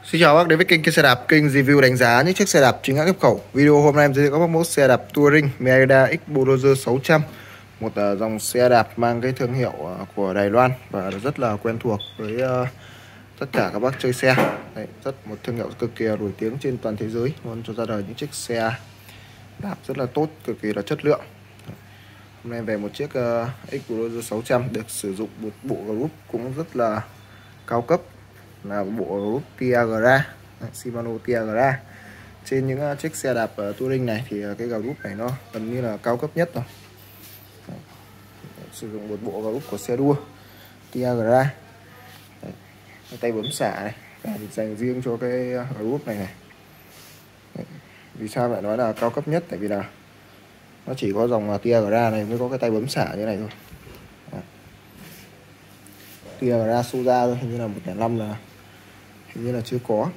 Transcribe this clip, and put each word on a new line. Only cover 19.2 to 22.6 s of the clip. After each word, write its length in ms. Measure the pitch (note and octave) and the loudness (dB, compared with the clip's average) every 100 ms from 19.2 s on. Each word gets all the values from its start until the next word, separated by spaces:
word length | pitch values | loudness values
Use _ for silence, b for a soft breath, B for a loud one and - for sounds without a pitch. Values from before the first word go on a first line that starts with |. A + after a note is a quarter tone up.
| B B B - | B B B -14
đạp 160 | G3+ - - | -12 -10 -8
rất 100 | C#3 | -6
là 80 | B2+ | -4
tốt, 140 | D3 D#3 - - | -2 -4 -6 -10
cực 160 | A2 | -6
kỳ 120 | G#2+ | -4
là 80 | G#2 | -4
chất 240 | G2+ D3+ D3 | -4 -4 0
lượng. 160 | D3 - - - - - - B B B B B B | 0 -2 -20 -20 -20 -18 -18 B B B B B B
Hôm 80 | A#2+ | -10
nay 100 | A#2 | -8